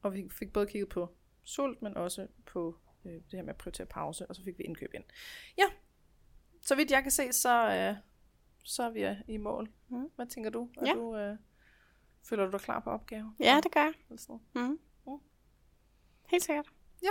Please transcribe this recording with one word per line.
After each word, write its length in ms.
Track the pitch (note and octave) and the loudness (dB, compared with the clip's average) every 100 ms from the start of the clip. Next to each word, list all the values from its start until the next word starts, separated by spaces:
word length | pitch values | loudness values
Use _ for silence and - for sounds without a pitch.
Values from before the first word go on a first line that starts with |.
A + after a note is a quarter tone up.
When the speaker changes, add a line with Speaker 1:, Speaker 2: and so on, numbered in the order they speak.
Speaker 1:
Og 100 | G#3 | -2
vi 140 | G3 G#3 | -4 -10
fik 220 | - G3 | -10 -4
både 140 | G#3+ G3+ | 0 0
kigget 220 | G#3 G3 | 0 -2
på 200 | - F3 - _ _ | -2 -4 -8 _ _
sult, 400 | - - C#4 A#3+ | -10 -2 -2 -2
men 140 | G#3+ G3 | -6 -4
også 320 | F3 F3+ F#3+ - - | -4 -6 -10 -14 -10
på, 320 | F3+ E3 E3+ _ _ | -4 -4 -6 _ _
øh, 80 | F3+ | -16
det 100 | E3 - | -16 -12
her 100 | F#3 | -10
med 80 | - | -8
at 60 | - | -10
prioritere 300 | - - - | -10 -10 -10
pause, 400 | - D3+ D#3+ F3+ | -6 -6 -8 -12
og 100 | F3+ | -10
så 80 | |
fik 140 | F#3 F3 | -10 -8
vi 60 | |
indkøb 300 | E3 D#3+ - | -8 -8 -10
ind. 100 | - - - - - - - | -12 -16 -18 -16 -16 -10 4
Ja. 60 | F#4+ - _ _ _ _ - - _ - | 4 4 _ _ _ _ -20 -20 _ -12
Så 120 | - | 0
vidt 160 | C#4 D#4 | 2 6
jeg 120 | C4+ | 4
kan 80 | C4+ | 4
se, 200 | - B3+ | 0 2
så, 360 | B3+ B3 A#3+ A3 | 2 4 6 6
øh, 280 | F#3+ F#3+ G3+ - _ _ _ _ _ | 4 0 -2 -10 _ _ _ _ _
så 180 | - - | -8 -4
er 80 | A#3 | -2
vi, 140 | A3+ | -2
øh, 120 | G3 G3+ A3+ | -2 -4 -8
i 80 | A3 | -6
mål. 360 | G#3 - A3 - _ | -4 -4 -6 -12 _
Speaker 2:
Mhm. 180 | B3 D4 - | -8 -8 -8
Speaker 1:
Hvad 100 | A#3+ | -10
tænker 240 | - G#3+ | -6 -6
du? 200 | A3+ A#3+ - | -6 -8 -2
Er 100 | C4 | 0
Speaker 2:
Ja. 60 | |
Speaker 1:
du, 220 | D4+ A#3 A3 | 0 -2 -4
øh, 200 | G3+ G#3+ - _ - _ _ _ _ _ | -6 -8 -14 _ -20 _ _ _ _ _
føler 220 | - A3 | -4 0
du 60 | F#3+ | 2
dig 100 | G3 | 0
klar 200 | - - | -2 -4
på 100 | A3+ | -2
opgaven? 460 | A3 - A3 A3 - | -6 -6 -10 -12 6
Speaker 2:
Ja, 200 | A3+ C#4 | 10 10
det 100 | E4+ | 8
gør 80 | D#4 | 4
jeg. 120 | D4+ D#4+ - | 4 0 -14
Speaker 1:
Eller 120 | A3+ | -18
sådan 200 | - A#3 - | -14 -16 -6
noget? 140 | B3 B3 | -2 -2
Speaker 2:
Mhm. 80 | D#4 _ _ - | -2 _ _ -14
Speaker 1:
Mhm. 140 | C#4+ _ _ _ _ _ _ _ _ _ _ - | -14 _ _ _ _ _ _ _ _ _ _ 0
Speaker 2:
Helt 180 | F4+ | 0
sikkert. 220 | F4 D4 D4 - - - | 2 -2 -2 -16 -20 -4
Speaker 1:
Ja. 80 | F#4 | -2